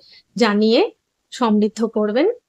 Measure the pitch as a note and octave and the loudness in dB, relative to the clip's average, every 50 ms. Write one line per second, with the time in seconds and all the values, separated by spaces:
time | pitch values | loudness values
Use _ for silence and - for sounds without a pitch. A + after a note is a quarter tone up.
0 | _ _ - - _ _ - F#3+ A#3+ G#3+ G#3 G#3 G#3+ A3 A3+ C#4+ G#4 B4 - _ | _ _ -20 -20 _ _ -2 0 0 0 2 2 2 2 2 2 0 -2 -4 _
1 | _ _ _ _ _ _ - - B3+ A3 G#3+ G#3 G#3+ G#3+ G#3+ - A#3 A3 - G#3+ | _ _ _ _ _ _ -8 -4 -2 0 0 0 0 -2 -2 -4 -6 -4 -2 -4
2 | G#3+ G#3 G#3 B3+ D#4+ G#4+ B4 - _ | -4 -2 -2 0 0 -2 -2 -6 _